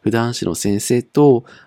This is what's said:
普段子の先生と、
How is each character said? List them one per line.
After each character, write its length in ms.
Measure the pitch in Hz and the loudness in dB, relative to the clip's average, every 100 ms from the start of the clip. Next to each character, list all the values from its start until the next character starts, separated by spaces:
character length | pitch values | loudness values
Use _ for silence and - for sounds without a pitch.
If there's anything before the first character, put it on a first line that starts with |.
普 100 | 107 | -4
段 220 | 117 117 | -2 -2
子 100 | 117 | -4
の 120 | 90 82 | -6 -6
先 260 | 101 101 | -4 -4
生 200 | - 123 | -2 -4
と、 440 | 123 - 147 120 - - | -2 2 4 4 0 -18